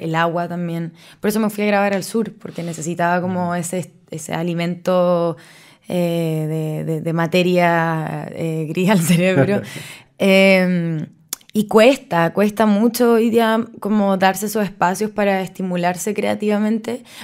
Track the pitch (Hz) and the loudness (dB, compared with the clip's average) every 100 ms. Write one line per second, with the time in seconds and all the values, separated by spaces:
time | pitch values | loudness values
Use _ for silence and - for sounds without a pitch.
0 | 165 160 170 170 175 175 170 170 165 - | -4 0 0 -2 -4 -6 -6 -6 -8 -12
1 | - - 208 214 208 208 208 202 202 196 | -20 -6 -2 0 -2 -2 0 2 0 -2
2 | 185 226 214 - - - 170 165 151 175 | -2 -4 -4 -8 -14 -10 -8 -8 -6 -2
3 | 170 180 185 180 175 175 175 185 170 _ | 0 0 0 -2 -2 -4 -4 -6 -8 _
4 | _ 160 156 160 175 170 170 175 185 180 | _ -14 -8 -6 -4 -2 -4 -4 0 2
5 | 180 175 170 160 - - - _ - 180 | 2 2 0 -4 -12 -20 -20 _ -6 -2
6 | 175 170 165 156 156 160 156 156 156 160 | 0 0 -2 -2 -2 -4 -4 -4 -4 -4
7 | 160 165 165 185 180 180 175 170 165 160 | -4 -2 0 2 2 2 2 2 0 -2
8 | 156 156 - - 165 160 151 160 180 196 | -4 -6 -8 -8 -6 -4 -4 0 2 4
9 | 165 170 185 185 180 202 - - - - | 4 2 2 2 2 0 -4 -12 -16 -18
10 | - - 196 190 190 190 180 180 170 156 | -20 -2 4 6 6 6 4 0 -2 -4
11 | - - _ - _ 214 208 220 226 277 | -6 -14 _ -16 _ -4 2 6 6 4
12 | - 170 165 175 208 208 214 202 233 - | 0 0 0 2 0 2 2 4 2 2
13 | 240 226 233 226 226 220 - - 208 214 | 4 4 4 2 2 2 -2 -6 -2 0
14 | 196 190 190 190 214 214 196 - 175 190 | 2 2 2 0 -4 -4 -4 -2 -2 0
15 | 214 208 202 190 185 190 190 180 175 180 | -4 -2 0 0 -4 -6 -6 -2 -2 -2
16 | - 208 202 208 208 208 214 220 226 240 | -4 -4 -2 -2 -2 0 0 -2 -4 -10
17 | - - | -12 -20